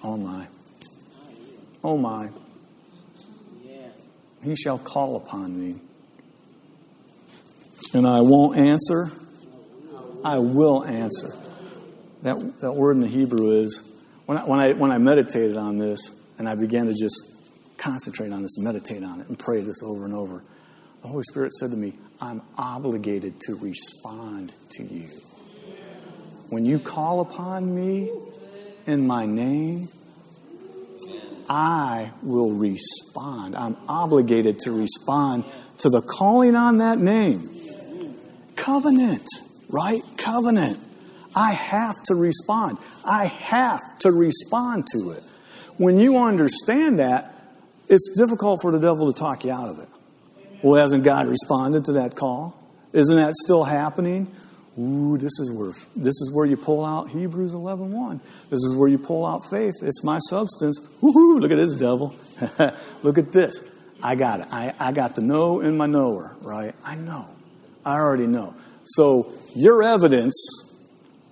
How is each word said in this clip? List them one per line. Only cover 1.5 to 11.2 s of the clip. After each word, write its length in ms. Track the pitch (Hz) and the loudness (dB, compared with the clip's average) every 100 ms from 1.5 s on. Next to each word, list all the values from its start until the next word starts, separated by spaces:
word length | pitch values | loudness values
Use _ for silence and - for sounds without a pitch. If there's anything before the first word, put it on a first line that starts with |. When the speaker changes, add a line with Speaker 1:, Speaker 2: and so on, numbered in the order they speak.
| - - - | -20 -20 -12
Speaker 1:
Oh, 140 | 160 151 | -4 -2
my. 320 | 120 107 107 - - - - _ _ - - - - - - - | -2 -4 -12 -16 -20 -20 -20 _ _ -20 -20 -20 -20 -20 -20 -20
Speaker 2:
Yes. 460 | 127 135 127 - - _ _ _ | -20 -20 -20 -20 -20 _ _ _
Speaker 1:
"He 120 | 139 156 | -8 -6
shall 240 | 147 131 | -4 -6
call 360 | - 143 135 123 | -6 -6 -4 -6
upon 420 | - 101 95 90 | -10 -12 -10 -8
me. 220 | 90 - - _ _ _ _ _ _ - _ _ _ _ _ - - - - - - - - | -10 -12 -18 _ _ _ _ _ _ -20 _ _ _ _ _ -20 -20 -20 -20 -20 -20 -14 -4
And 140 | 127 123 | 2 4
I 140 | 120 | 6
won't 360 | 123 139 143 - | 8 8 6 4
answer. 540 | 143 151 - 170 170 - - - - - - - - - - - 151 | 4 4 2 0 -2 -10 -20 -20 -20 -20 -20 -20 -20 -20 -18 -10 -4
I 140 | 139 | 0
will 440 | 120 131 156 135 | 2 4 4 4
answer." 460 | 143 113 113 - | 0 -6 -4 -6